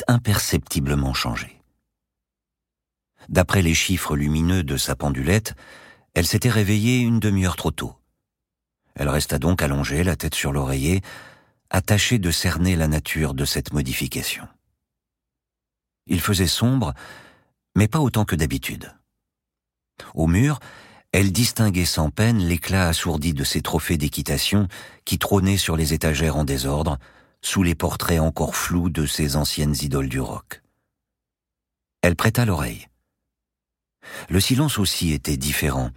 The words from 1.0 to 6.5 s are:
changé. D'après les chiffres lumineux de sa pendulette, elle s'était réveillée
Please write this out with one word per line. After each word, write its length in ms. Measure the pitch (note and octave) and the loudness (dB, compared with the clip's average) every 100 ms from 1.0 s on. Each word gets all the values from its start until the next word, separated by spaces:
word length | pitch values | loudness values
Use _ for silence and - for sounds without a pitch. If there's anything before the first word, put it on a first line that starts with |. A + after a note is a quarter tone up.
| C2 | 0
changé. 480 | B1+ B1 A#1 B1+ - _ _ _ _ _ _ _ _ _ _ _ _ _ _ _ _ - | -2 -4 -6 -10 -18 _ _ _ _ _ _ _ _ _ _ _ _ _ _ _ _ -2
D'après 320 | F2 F2 G2 | 0 4 4
les 140 | E2 | 4
chiffres 420 | D#2+ - F2+ - D2 | 2 2 -2 0 0
lumineux 480 | D2 D#2 E2+ F#2 | 2 2 2 2
de 140 | D2+ C#2 | 0 -2
sa 180 | - C#2 | -4 -2
pendulette, 580 | D2 C2 C2+ G2+ - - - - - - _ | -2 0 2 0 0 -10 -18 -20 -20 -20 _
elle 120 | - F2 | -2 0
s'était 220 | G#2+ | 2
réveillée 520 | B2+ | 2